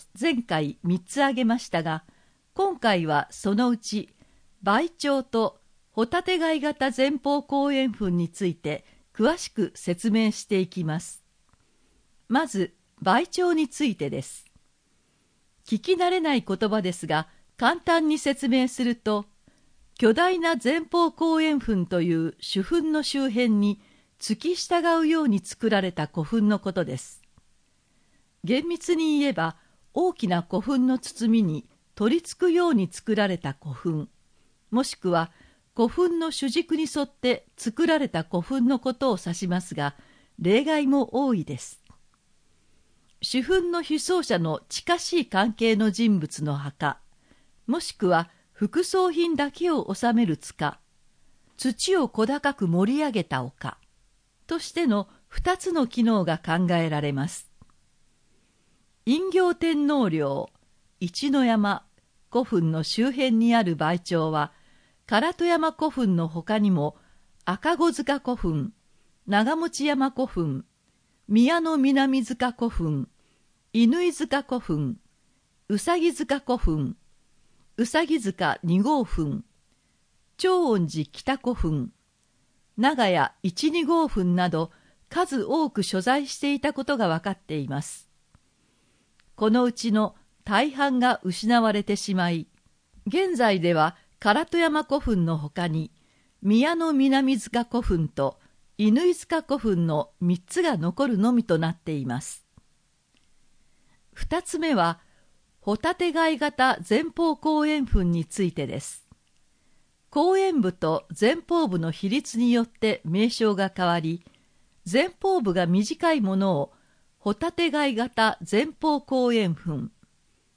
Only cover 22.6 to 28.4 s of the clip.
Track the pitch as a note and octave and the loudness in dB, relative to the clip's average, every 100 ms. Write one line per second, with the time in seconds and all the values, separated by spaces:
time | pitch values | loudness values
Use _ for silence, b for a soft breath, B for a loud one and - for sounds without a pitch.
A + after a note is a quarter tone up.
22.6 | F#3+ E4+ D#4 D4+ C#4+ C#4 C4+ A3 B3 G#3+ | 0 0 0 -2 -2 -2 -2 0 2 2
23.6 | G3+ G3+ b b b b - G#3+ D#4 F4 | 2 -2 b b b b -6 -4 -2 -4
24.6 | - F4 E4+ E4 D#4+ D#4+ D4+ G3+ - - | -2 0 2 2 2 2 2 0 -2 -4
25.6 | A3+ G3+ F#3 F3 D3+ - D3+ A3+ G#3+ G#3 | 0 0 -2 -4 -6 -6 -2 0 2 0
26.6 | G3 F#3 A3+ - - - _ _ _ _ | -2 -4 -4 -6 -12 -20 _ _ _ _
27.6 | _ _ _ _ _ _ _ _ | _ _ _ _ _ _ _ _